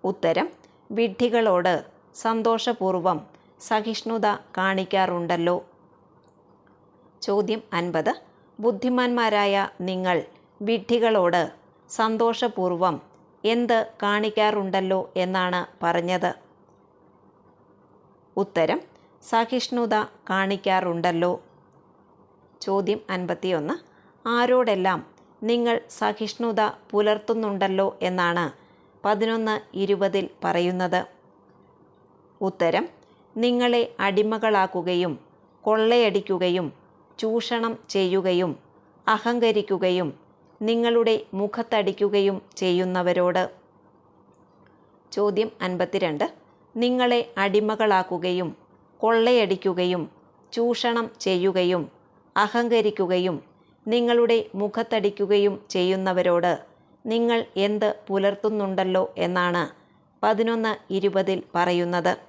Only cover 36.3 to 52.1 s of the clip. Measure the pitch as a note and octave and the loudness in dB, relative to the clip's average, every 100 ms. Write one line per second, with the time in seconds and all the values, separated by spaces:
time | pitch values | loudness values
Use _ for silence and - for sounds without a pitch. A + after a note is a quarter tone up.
36.3 | F#3 F3+ F3+ D#3+ - _ _ _ - A3 | 0 0 0 -2 -10 _ _ _ -6 -2
37.3 | A#3 A3+ A#3 A3+ A3+ - G3 F#3 F#3+ F#3 | -2 -2 -2 -4 -6 -4 -2 2 2 2
38.3 | F3 F3+ - - _ _ _ - G#3+ A#3 | 0 0 -4 -14 _ _ _ -2 0 0
39.3 | A#3+ A#3 G#3+ G#3 F#3 F#3 F3+ E3 - _ | 0 2 2 0 0 0 0 -2 -8 _
40.3 | _ _ _ G#3+ A#3 A#3 A#3 A#3 G#3+ G#3+ | _ _ _ -2 0 2 2 2 0 -2
41.3 | F#3+ G#3 A#3 A#3 A3 G3 F#3+ G3+ G3+ G3 | -6 -4 -6 -2 0 0 0 0 2 0
42.3 | F#3+ - - F#3 F3 F#3 F3+ F3 F3+ F3+ | -2 -10 -4 0 2 0 0 0 2 2
43.3 | F3+ F3+ - _ _ _ _ _ _ _ | 0 -4 -8 _ _ _ _ _ _ _
44.3 | _ _ _ _ _ _ _ _ - G#3 | _ _ _ _ _ _ _ _ -2 0
45.3 | G3 A3 - F#3 F3+ F#3 G3 F3 D3 E4+ | 0 -4 -4 -6 -2 -2 -2 -2 -2 -4
46.3 | - _ _ _ A3 A#3+ B3+ B3 A#3+ A#3 | -6 _ _ _ -2 0 2 2 0 -2
47.3 | - G3 G3+ G#3+ A3 G#3+ F#3+ F3+ F3 F3+ | -4 0 2 0 0 2 2 0 -4 -2
48.3 | F3+ E3+ - _ _ _ _ A3 A3+ A#3 | -2 -4 -8 _ _ _ _ 0 2 4
49.3 | B3 G3+ F#3+ G3 F3+ F3+ F3+ D3+ - _ | 4 2 0 -2 0 0 -2 -4 -12 _
50.3 | _ _ - A#3+ A#3 A#3+ A#3 A3+ - F#3+ | _ _ -2 0 0 0 0 -4 -4 -2
51.3 | F#3 F#3+ F#3 F3+ F3+ - - _ | 2 2 2 2 0 -4 -12 _